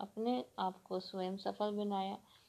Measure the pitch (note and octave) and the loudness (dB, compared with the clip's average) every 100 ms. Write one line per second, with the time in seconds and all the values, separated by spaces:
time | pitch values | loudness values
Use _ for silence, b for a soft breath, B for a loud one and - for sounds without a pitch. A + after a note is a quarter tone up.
0 | G3+ G#3+ A#3 B3 - - F#3+ F#3+ - F#3 | -8 0 2 2 0 0 0 -2 -2 -2
1 | - F#3+ F#3 G3 G3 G3 G#3 G#3 G#3 G3 | -2 -2 -2 -2 -2 0 0 2 2 2
2 | F#3+ G#3 B B | 0 -4 B B